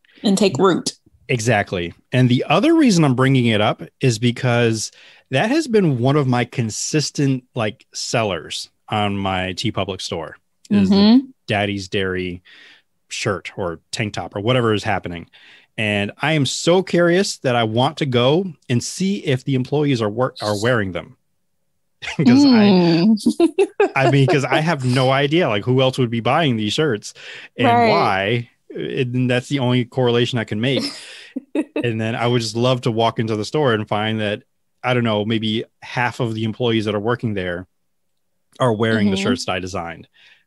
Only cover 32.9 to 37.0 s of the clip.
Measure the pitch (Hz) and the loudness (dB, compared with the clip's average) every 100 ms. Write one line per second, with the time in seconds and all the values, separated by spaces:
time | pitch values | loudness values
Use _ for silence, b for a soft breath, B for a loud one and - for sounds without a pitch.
32.9 | 113 113 113 110 107 104 156 139 110 107 | 0 0 0 -4 -4 -4 -2 0 0 -2
33.9 | 107 110 110 107 104 - _ _ _ 123 | -4 -2 -2 -4 -6 -10 _ _ _ -2
34.9 | 123 117 104 104 113 110 110 - _ - | 0 0 0 0 -2 -2 -4 -6 _ -10
35.9 | - 120 - 120 110 110 104 120 113 107 | -4 -4 -2 -6 -4 -6 -4 -2 -2 -2
36.9 | 104 | -4